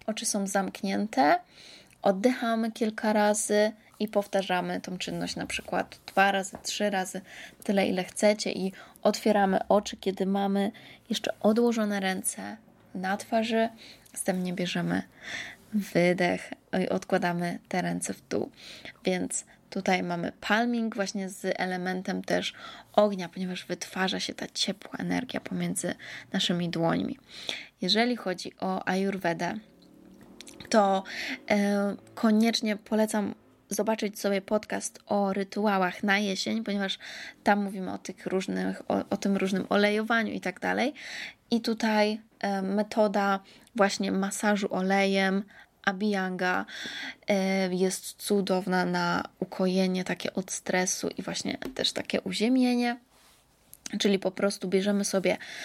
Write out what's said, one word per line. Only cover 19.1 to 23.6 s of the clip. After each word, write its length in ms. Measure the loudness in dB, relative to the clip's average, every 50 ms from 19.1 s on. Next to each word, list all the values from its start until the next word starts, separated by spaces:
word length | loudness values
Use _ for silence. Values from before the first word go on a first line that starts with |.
| 0 0 -2 -4 -4 -8 -8 -10 -18 _ _ _
tutaj 300 | -8 -2 2 2 2 2
mamy 300 | 2 -2 -2 -2 -4 -6 -8 _
palming 540 | 0 2 2 2 2 2 0 0 -2 -2 -2
właśnie 340 | -4 -4 -4 -4 -6 -6 -8
z 260 | -8 -6 -4 -2 -2 -2
elementem 640 | -2 -2 -2 -2 -2 -2 -4 -2 -4 -4 -4 -4 -2
też 280 | -2 -2 -2 -2 -4 -8 -10 -14 -16 -16 -18 -20 2
ognia, 360 | 4 4 4 4 2 -2 -6 -8
ponieważ 380 | -6 -6 -6 -6 -6 -8